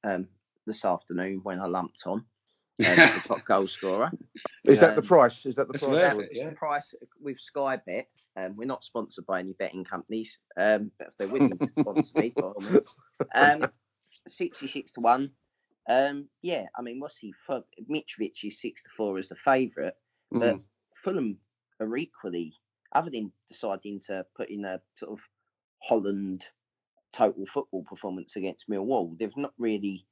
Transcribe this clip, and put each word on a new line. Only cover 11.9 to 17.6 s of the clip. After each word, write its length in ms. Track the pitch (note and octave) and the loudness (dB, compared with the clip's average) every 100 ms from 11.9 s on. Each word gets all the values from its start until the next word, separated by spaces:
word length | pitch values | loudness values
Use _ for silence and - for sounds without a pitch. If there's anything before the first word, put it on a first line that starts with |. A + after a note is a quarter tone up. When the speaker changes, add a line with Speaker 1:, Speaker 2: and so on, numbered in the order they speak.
| G#2 D#3 - | 0 0 0
Speaker 1:
me, 140 | A#2+ - | 0 -2
by 60 | |
all 180 | - G#2 | -4 -6
means. 240 | G2+ F#3 - - _ | 4 4 4 -20 _
Speaker 3:
<laughs> 260 | _ - A#2+ | _ -2 6
Speaker 1:
Um, 300 | C#3+ D3+ D#3 _ _ _ _ _ - | 6 6 0 _ _ _ _ _ -20
sixty-six 640 | - F3+ - C3+ C#3+ - | -8 -8 -6 -10 -10 -12
to 60 | - | -2
one. 320 | A#2 B2+ C#3 _ _ _ _ _ - | 4 4 2 _ _ _ _ _ 0
Um, 380 | B2 C#3 C#3+ C#3+ _ | 2 2 -2 -12 _
yeah, 240 | F3 D#3+ F#2+ - | -6 -4 -6 -10
I 60 | |
mean, 160 | B2 B2 | -10 -10
what's 180 | C#3+ - | -12 -14
he? 160 | G#2+ - - | -18 -18 -8
Fu-, 180 | C3 | -8